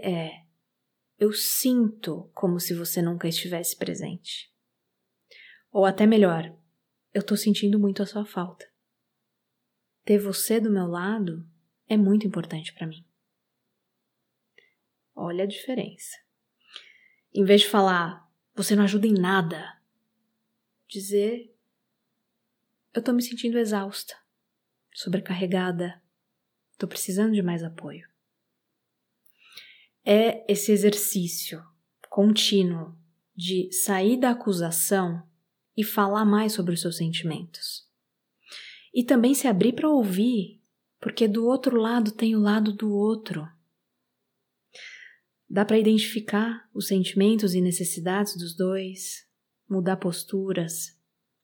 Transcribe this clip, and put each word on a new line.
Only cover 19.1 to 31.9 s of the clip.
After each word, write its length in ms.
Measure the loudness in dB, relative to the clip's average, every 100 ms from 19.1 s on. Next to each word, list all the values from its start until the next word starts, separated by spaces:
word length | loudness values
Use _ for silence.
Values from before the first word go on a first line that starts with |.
nada", 640 | 4 4 2 0 -4 -12 -18 _ _ _ _ _ _ _ _ _ _ -16
dizer, 640 | -12 -2 0 0 -2 -10 _ _ _ _ _ _ _ _ _ _ _ _ _ _
"Eu 80 | -6
tô 100 | -2
me 100 | -2
sentindo 360 | -2 -4 -4 -2
exausta, 580 | 0 -2 -4 -10 -14 -18 _ _ _ _ _ _ _
sobrecarregada, 1080 | -12 -6 -4 -4 -6 -2 -2 -2 -4 -6 -10 _ _ _ _ _ _ _ -10
tô 80 | -10
precisando 480 | -8 -6 0 0
de 80 | 2
mais 200 | 0 -2
apoio." 460 | -6 -12 -16 -16 -20 _ _ _ _ _ _ _ _ _ _ _ _ _ _ -20 -20 -20 _ _
É 480 | 4 4 4 0 -2
esse 220 | 0 2
exercício 880 | 4 4 2 0 -2 -4 -6 -10 -12 -16 _ _